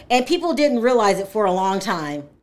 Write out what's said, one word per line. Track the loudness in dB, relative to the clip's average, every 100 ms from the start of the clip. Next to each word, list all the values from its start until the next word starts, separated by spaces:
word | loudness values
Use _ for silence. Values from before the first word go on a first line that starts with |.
| -2
and | 0 2
people | -2 0
didn't | 0 2 2
realize | 2 4 2 0
it | -2
for | -2 0
a |
long | 0 0 -2
time. | -4 -4 -6 -8 -12 _